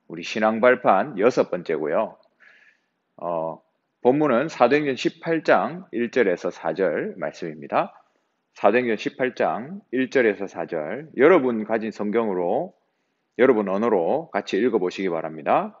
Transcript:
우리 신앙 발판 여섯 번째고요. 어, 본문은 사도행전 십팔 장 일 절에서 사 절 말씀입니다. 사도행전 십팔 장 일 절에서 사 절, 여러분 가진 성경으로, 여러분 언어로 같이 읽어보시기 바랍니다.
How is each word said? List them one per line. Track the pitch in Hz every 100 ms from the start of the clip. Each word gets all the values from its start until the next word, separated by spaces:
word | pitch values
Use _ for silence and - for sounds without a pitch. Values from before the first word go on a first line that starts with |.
| -
우리 | 82
신앙 | 85 113 107 110
발판 | 123 127 127 95 139 95
여섯 | 120 135 117
번째고요. | 90 82 76 76 90 107 - _ _ _ _ _ _ _ _ _ _
어, | 87 82 80 69 _ _ _ _
본문은 | 120 143 151 117 160
사도행전 | - 120 147 147 123
십팔 | 170 - 165 165
장 | - 117 107 175 -
일 | 107 120
절에서 | 131 101 87 87
사 | - 82 80
절 | 90 87 202 -
말씀입니다. | 76 - 85 76 71 120 190 - _ _ _ _ _
사도행전 | - 104 117 123 107
십팔 | 143 - 127 -
장 | 95 87 135 202 -
일 | 127 127
절에서 | 139 113 95 95
사 | 90 82
절, | 82 76 123 156 -
여러분 | 143 185 127 110
가진 | 107 113 107
성경으로, | - 104 113 110 90 87 120 185 - _ _ _ _ _ -
여러분 | 131 110 98
언어로 | 98 117 98 82 135 165
같이 | 101 - 95
읽어보시기 | 120 104 90 - 95
바랍니다. | 80 80 78 73 139 208 -